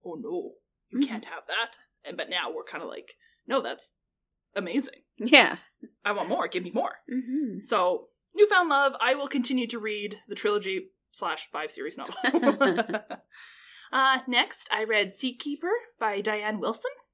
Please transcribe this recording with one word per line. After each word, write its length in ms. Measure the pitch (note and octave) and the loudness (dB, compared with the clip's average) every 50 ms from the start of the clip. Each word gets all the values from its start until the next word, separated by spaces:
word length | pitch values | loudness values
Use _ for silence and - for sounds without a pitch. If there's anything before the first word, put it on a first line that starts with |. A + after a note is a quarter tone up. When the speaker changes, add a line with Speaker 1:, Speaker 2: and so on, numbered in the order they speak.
| _ | _
Speaker 1:
Oh, 100 | F3+ E3 | -10 -10
no. 400 | D#3 - D3 F3 - - - - _ _ _ _ _ _ _ | -8 -8 -6 -6 -6 -6 -8 -14 _ _ _ _ _ _ _
You 80 | - B3 | -2 -2
Speaker 2:
Mm-hmm. 100 | C#4+ C4 | -2 0
Speaker 1:
can't 160 | A3+ G#3+ - | -2 -10 -10
have 200 | - E3 - - - | -12 -14 -14 -8 -4
that." 300 | E3 G#3 A#3 A#3 - - _ _ _ _ _ | -2 -2 -2 -2 -6 -20 _ _ _ _ _
And, 120 | D3 F3+ | -12 -8
but 120 | F3+ D#3 - | -8 -6 -4
now 240 | F3+ F3+ D#3 A#2+ | -2 -2 -2 -2
we're 120 | - - - | -6 -8 -10
kinda 220 | - - D#3+ E3 | -8 -10 -10 -10
like, 280 | - - - - - - _ _ _ _ _ _ | -8 -10 -12 -14 -16 -20 _ _ _ _ _ _
"No, 140 | - A#3 C4+ | 0 0 0
that's 320 | - A#2+ C3+ - - - _ _ _ _ _ _ _ _ _ _ _ _ _ | 0 -2 -8 -8 -12 -16 _ _ _ _ _ _ _ _ _ _ _ _ _
amazing. 480 | G3+ F#3+ E3+ F3 C4+ - - - - _ _ _ _ | -6 -4 0 0 0 0 -2 -10 -14 _ _ _ _
Speaker 2:
Yeah. 400 | G#3+ A#3+ D4+ C4+ G#3+ C#3+ - - - - _ _ - - _ _ _ | 4 8 10 10 10 8 2 -4 -10 -20 _ _ -20 -20 _ _ _
Speaker 1:
I 80 | G3+ | -2
want 160 | G#3 G3+ G#3+ - | -2 0 -2 -2
more. 180 | E4+ F#4 - - | -2 -2 -2 -2
Give 140 | - F3+ F3+ | -4 -6 -6
me 60 | F3 | -4
more." 260 | F3+ A#3 - E4+ - - _ - | -4 -2 -2 -2 -6 -10 _ -8
Speaker 2:
Mm-hmm. 480 | B3 C4 A#3+ A#3 B3+ D4+ D4+ A#3 F#3+ F#3 | -6 -6 -6 -4 -4 -2 -2 -2 -6 -8
Speaker 1:
So, 480 | - - A3+ G3+ F#3 F3+ F3+ - - _ _ _ _ _ _ | -4 0 2 4 4 4 2 0 -4 _ _ _ _ _ _
newfound 340 | E4+ G#4 G#4 G#4+ F#4 F4+ E4 | 6 6 8 8 4 4 4
love. 260 | C#4+ C#4 C#4 C4+ A#3+ - | 4 4 4 2 2 2
I 140 | A3 A#3+ C4+ | 2 2 2
will 140 | C#4+ C#4 C#4+ | 0 -2 -2
continue 380 | - C#4+ B3 - C4+ B3+ A#3+ A3+ | -2 0 0 2 0 0 0 -2
to 100 | A#3+ A#3 | -6 -6
read 420 | G#3 A3 G#3 G#3 G3+ G3+ G3+ G3 _ - | -4 -4 -4 -4 -4 -6 -8 -10 _ -12
the 60 | G3+ | -12
trilogy 560 | F#3 - G#3 G#3 G#3 F#3+ F#3+ F#3+ F#3 - - _ _ _ _ | -2 0 2 2 2 0 -2 -4 -4 -6 -10 _ _ _ _
slash 360 | - - G3+ F3 D#3+ - - - | -10 -6 -4 -4 -4 -4 -8 -8
five 180 | - D3+ D#3 D3+ | -8 -6 -6 -6
series 260 | - - C3 D#3 - | -8 -8 -8 -10 -8
novel. 200 | - - - - - - | -10 -12 -10 -8 -2 0
<laughs> 760 | F4 - E4+ B3+ C4+ D4+ - C#4 A3 E3+ F#3+ A3 - - G#3 - _ - - _ _ - - - - - - - - - - - - - | 2 2 4 4 4 4 6 4 4 4 2 -2 -2 -4 -8 -6 _ -16 -16 _ _ -20 -20 -20 -20 -20 -20 -20 -20 -20 -20 -14 -4 0
Uh, 260 | C4 C4 C4+ C4 C4 C4 | 2 4 4 4 2 0
next, 420 | B3+ B3 A#3+ D#4+ - - - - - | 0 2 2 2 2 -2 -12 -4 -4
I 120 | - - A3 | -2 -2 0
read 280 | G#3+ A3 G#3 G3+ F#3 | 0 2 2 2 0
Seat 260 | F#3+ - - C4 B3+ - | -2 -4 -4 -4 -4 -6
Keeper 320 | - D4 C#4+ - - F4 G#4+ A#4+ - - _ _ | -8 -8 -6 -4 -2 -2 -2 -2 -2 -10 _ _
by 220 | A3 A3 G3+ G3 | -2 -2 -2 -2
Diane 360 | G3+ G#3+ G#3+ G#3+ G#3 G#3+ A3 G3+ | -2 -2 -2 0 -2 -2 -2 0
Wilson. 340 | D#3 E3+ A#3 - - B4+ C#5+ - _ _ | -2 -2 -2 -2 -6 -8 -8 -10 _ _